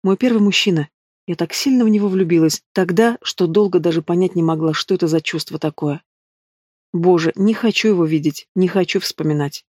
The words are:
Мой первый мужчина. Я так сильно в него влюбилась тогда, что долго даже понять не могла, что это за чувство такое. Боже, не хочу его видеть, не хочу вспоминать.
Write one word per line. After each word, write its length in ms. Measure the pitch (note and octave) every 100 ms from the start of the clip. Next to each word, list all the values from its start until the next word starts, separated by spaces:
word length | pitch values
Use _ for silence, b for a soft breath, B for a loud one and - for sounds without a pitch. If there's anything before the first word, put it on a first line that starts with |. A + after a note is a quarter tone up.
Мой 140 | F#3+ F#3+
первый 240 | B3+ A3+
мужчина. 480 | G3+ - G#3 E3 D3 _ _ _ -
Я 100 | E3
так 160 | E3+
сильно 320 | - C#4 B3+
в 40 | A3+
него 180 | G#3 G3+
влюбилась 540 | F#3+ E3+ E3+ D#3+ D#3 _
тогда, 460 | - F3+ F3+ A#3 A#3+
что 240 | - - F3
долго 340 | F3+ G3+ F3
даже 200 | E3+ D#3+
понять 340 | D#3 F3 F#3
не 80 | F#3
могла, 300 | E3 D#3+ D#3+
что 220 | D3+ -
это 140 | F#3 E3
за 120 | D#3+
чувство 380 | - E3 - D3+
такое. 440 | D#3 - D3+ C#3+ _ _ _ _ _ _ _ _ _
Боже, 380 | E3+ F3 F3 D#3+ -
не 160 | G3+
хочу 360 | G#3+ A3+ - A3
его 180 | F#3 D#3+
видеть, 420 | D#3 D3 - -
не 120 | F#3 F#3
хочу 320 | F#3+ F3+ G3
вспоминать. 680 | - - D#3 D3+ C#3+ - _